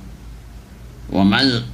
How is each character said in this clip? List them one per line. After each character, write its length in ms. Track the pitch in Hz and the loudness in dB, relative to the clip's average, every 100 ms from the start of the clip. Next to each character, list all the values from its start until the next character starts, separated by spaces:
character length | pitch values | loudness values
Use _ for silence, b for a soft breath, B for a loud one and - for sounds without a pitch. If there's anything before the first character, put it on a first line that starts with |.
| - - - - - - - - - - - | -14 -16 -16 -16 -16 -18 -18 -18 -18 -16 -2
我 160 | - | 4
们 400 | 98 113 135 117 120 | 6 6 4 2 -2